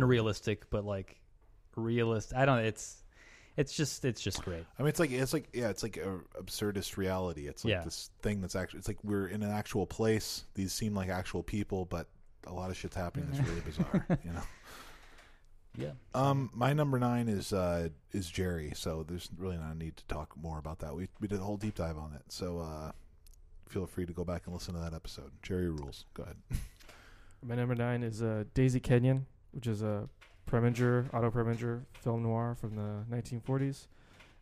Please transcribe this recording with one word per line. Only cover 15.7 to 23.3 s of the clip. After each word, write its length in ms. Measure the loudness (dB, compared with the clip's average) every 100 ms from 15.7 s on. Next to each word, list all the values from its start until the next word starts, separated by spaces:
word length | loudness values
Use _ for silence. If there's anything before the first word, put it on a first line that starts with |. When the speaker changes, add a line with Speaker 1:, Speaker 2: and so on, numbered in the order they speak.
| -8
Speaker 1:
Yeah. 140 | -8 -8 -4
Speaker 2:
Um, 360 | 2 4 4 0
my 180 | 0 2
number 280 | 4 4 4
nine 280 | 4 4 2
is, 240 | 0 2
uh, 360 | 2 2 2 0 -6 -6
is 180 | -4 -2
Jerry, 420 | 0 0 0 -4 -6
so 260 | -4 -4 -4
there's 200 | -6 -8 -6
really 200 | -4 -4
not 160 | -4
a 40 | -6
need 200 | -6 -8
to 80 | -6
talk 300 | -6 -6 -8
more 220 | -6 -6
about 200 | -6 -8
that. 140 | -6
We, 140 | -6 -8 -6
we 60 | -4
did 140 | -2
a 20 |
whole 140 | -2 -4
deep 180 | -4
dive 240 | -2 -4 -4
on 140 | -8
it, 100 | -12 -12
so, 300 | -8 -4 -4
uh, 320 | -6 -6 -8 -12 -18 -20 -20